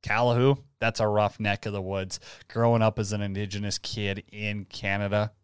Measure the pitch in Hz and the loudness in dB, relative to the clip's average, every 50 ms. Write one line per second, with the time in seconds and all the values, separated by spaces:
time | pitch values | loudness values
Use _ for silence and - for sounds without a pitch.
0 | - - 107 110 120 123 120 120 127 135 139 135 - _ _ _ 117 113 113 - | -2 0 2 2 4 4 4 6 6 4 4 2 -2 _ _ _ -2 -2 0 2
1 | 113 107 104 104 104 101 - - 107 104 101 98 - 107 101 101 95 95 98 98 | 0 2 4 4 2 2 0 -2 -2 -2 -2 -2 -2 -6 -6 -6 -6 -4 -4 -4
2 | 95 95 - - - - - - - _ - 117 117 117 117 117 110 110 104 - | -4 -6 -8 -12 -14 -18 -20 -20 -20 _ -2 2 4 4 6 6 4 2 2 0
3 | 107 98 107 104 104 101 95 98 104 98 98 101 104 101 95 - - - - 110 | -4 -4 -2 -4 -4 -4 -4 -4 -6 -6 -6 -6 -4 -4 -4 -6 -8 -8 -8 -4
4 | 104 101 98 98 - _ - 104 107 104 104 104 98 _ - - - 98 98 101 | -4 -4 -4 -6 -8 _ -12 -8 -6 -4 -4 -6 -8 _ -14 -6 -4 -2 -2 0
5 | 104 98 101 104 107 107 _ _ | 0 0 0 0 0 -2 _ _